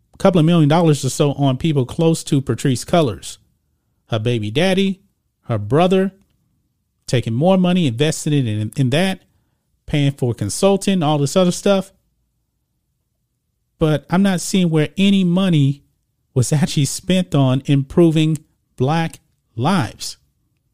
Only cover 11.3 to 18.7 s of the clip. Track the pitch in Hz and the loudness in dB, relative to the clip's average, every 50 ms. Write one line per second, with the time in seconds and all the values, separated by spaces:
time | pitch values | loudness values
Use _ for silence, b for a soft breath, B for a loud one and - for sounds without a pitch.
11.3 | - 190 185 175 175 - - 202 196 190 185 - _ _ _ _ _ _ _ _ | 0 2 2 2 0 -2 0 0 0 0 -2 -6 _ _ _ _ _ _ _ _
12.3 | _ _ _ _ _ _ _ _ _ _ _ _ _ _ _ _ _ _ _ _ | _ _ _ _ _ _ _ _ _ _ _ _ _ _ _ _ _ _ _ _
13.3 | _ _ _ _ _ _ _ _ _ _ 160 156 151 139 - _ - 180 196 196 | _ _ _ _ _ _ _ _ _ _ -2 0 0 -2 -2 _ 0 2 2 2
14.3 | 185 165 - - - 190 180 170 160 156 151 - - - 196 202 202 190 190 175 | 0 -2 -4 -2 0 0 0 2 2 0 -2 -2 -2 0 2 2 2 2 2 2
15.3 | 170 185 196 190 170 151 139 135 139 143 _ _ _ _ _ _ _ _ _ _ | 0 0 0 2 2 2 2 2 0 -4 _ _ _ _ _ _ _ _ _ _
16.3 | _ 135 123 - 160 147 143 - - 156 139 - - - - - 180 185 180 - | _ -2 0 0 0 0 0 0 0 -2 -2 -2 -4 -8 -4 -2 0 0 0 0
17.3 | - 143 139 131 127 135 - - 143 139 139 - - - 170 165 151 160 156 156 | 0 0 2 2 0 -2 0 0 0 0 0 0 2 2 4 4 4 2 0 0
18.3 | 160 - - _ _ _ _ _ | -2 -4 -8 _ _ _ _ _